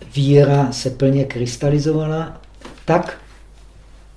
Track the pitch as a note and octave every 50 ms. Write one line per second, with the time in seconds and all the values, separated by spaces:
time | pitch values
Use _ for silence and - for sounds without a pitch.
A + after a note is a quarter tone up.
0 | - - - C#3+ C#3 C#3+ C#3+ C#3+ C#3+ C#3 C#3 C#3+ C#3 A#2+ A#2+ - - C3 B2+ -
1 | C#3 C3+ C#3 C#3 C3 - - A#2+ B2 A#2+ - - D3 C#3+ D3 D3 C#3 D#3 D#3 D#3
2 | D#3 D#3 D#3 D#3+ D#3+ - - - - - - - - - - - - - E3 F#3
3 | F#3 - - - - - - - - - - - - - - - - - - -
4 | - - -